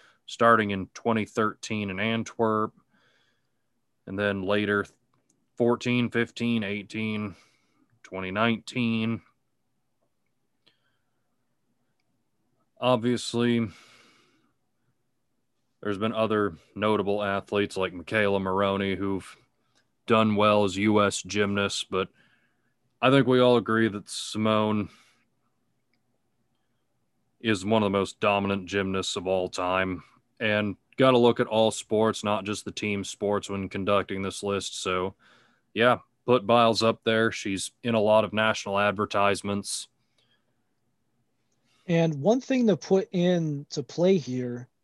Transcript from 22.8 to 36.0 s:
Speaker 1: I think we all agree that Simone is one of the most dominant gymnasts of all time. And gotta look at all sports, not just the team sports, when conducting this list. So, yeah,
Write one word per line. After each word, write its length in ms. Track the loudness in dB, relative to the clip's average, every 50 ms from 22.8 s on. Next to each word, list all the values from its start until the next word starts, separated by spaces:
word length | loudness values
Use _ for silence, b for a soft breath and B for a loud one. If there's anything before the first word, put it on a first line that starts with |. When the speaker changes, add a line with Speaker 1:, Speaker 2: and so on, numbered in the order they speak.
| _ _ _ 0
Speaker 1:
I 80 | 2 4
think 160 | 6 6 4
we 140 | 4 4 4
all 160 | 6 6 6
agree 320 | 4 4 2 0 2 2 2
that 220 | 0 -4 -10 -10
Simone 800 | -12 -12 -10 -8 -6 -2 0 2 2 2 2 0 0 -2 -4 -6 b b b b b b b b _ _ _ _ _ _ _ _ _ _ _ _ _ _ _ _ _ _ _ _ _ _ _ _ _ _ _ _ _ _ _ _ _ _ _ _ _ _ _ _ _ _
is 240 | -2 -2 -2 -2 0
one 200 | 0 2 2 2
of 20 |
the 120 | 2 0 0
most 220 | -2 -2 -4 -2
dominant 460 | 0 0 0 2 0 -2 -4 -4 -6
gymnasts 500 | -4 -4 -2 -2 -2 -2 -4 -4 -4 -6
of 120 | -6 -4 -2
all 200 | -2 -2 -2 -4
time. 560 | -6 -4 -4 -2 0 0 0 -2 -4 -6 b b b b _ _ _ -6
And 340 | -2 0 0 0 0 -2 -4 -8 _ _ _ 2
gotta 200 | 4 6 6 6
look 220 | 6 6 4 4
at 80 | 0 -2
all 240 | 2 2 2 2
sports, 500 | 0 -2 -8 -4 0 2 2 2 0 -2
not 220 | -2 -2 -2 -2 -2
just 220 | -6 -6 -6 -8
the 60 | -10
team 340 | -10 -6 -4 -4 -4 -4 -6
sports, 440 | -8 -10 -6 -2 -2 -2 -2 -4 -6
when 200 | -8 -6 -8 -8
conducting 520 | -8 -6 -2 0 0 0 0 -2 -6 -6
this 220 | -6 -8 -8 -8 -6
list. 380 | -4 -4 -4 -6 -8 -10 -8
So, 340 | -6 -4 -2 -2 -4 -4 -8 b b b b b b b b b b b -2
yeah, 260 | 2 2 2 2 2